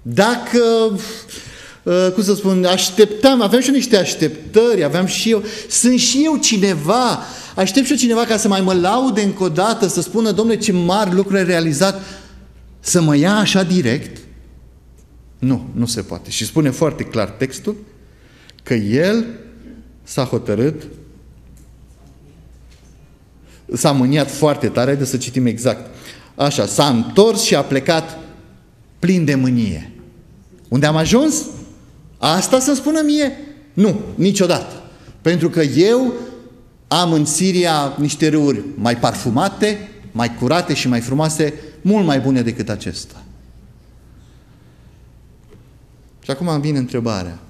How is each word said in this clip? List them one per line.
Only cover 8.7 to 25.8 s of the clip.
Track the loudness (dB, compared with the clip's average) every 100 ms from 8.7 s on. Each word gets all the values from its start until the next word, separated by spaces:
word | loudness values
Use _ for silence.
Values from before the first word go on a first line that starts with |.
laude | 2 2 2 0 0
încă | 0 0
o | -2
dată, | 2 0 2 0
să | 0
spună, | -2 -2 0
„Dom'le, | 0 0 0
ce | 0
mari | 0 2 0 2 0
lucruri | 0 0
ai | 2
realizat”, | 0 0 0 0 -2 -12 -18 -20 -20 -20 -20 -20 -12
să | 0 2
mă | 4 4
ia | 2 2
așa | 2 0
direct? | 2 2 2 -2 -6 -18 -20 -20 -20 -20 -20 -20 -20 -20 -20 -20 -20 -4
Nu, | -2 -2 -4
nu | -6 -4
se | -4
poate. | -8 -12 -8
Și | -8 -2
spune | 0 0
foarte | 0 -2 -2
clar | -6 -4 -4
textul | -4 -6 -6 -8 -10 -14 -20 -20 -20 -20 -20 -20 -20
că | -4
el | -2 0 0 2 0 -4 -10 -20 -20 -20 -20 -20 -20
s-a | -8 -4
hotărât, | -2 -4 -2 -2 -2 -4 -16 -20 -20 -20 -20 -20 -20 -20 -20 -20 -20 -20 -20 -20 -20 -20 -20 -20 -20 -20 -20 -20 -20 -20 -20 -20 -20 -20 -10
s-a | -2 0
mâniat | 2 2 2 -2
foarte | 0 0 2 -2
tare, | 0 0
haideți | 0 -2
să | -4
citim | -4 -2 -2
exact. | 0 -2 -4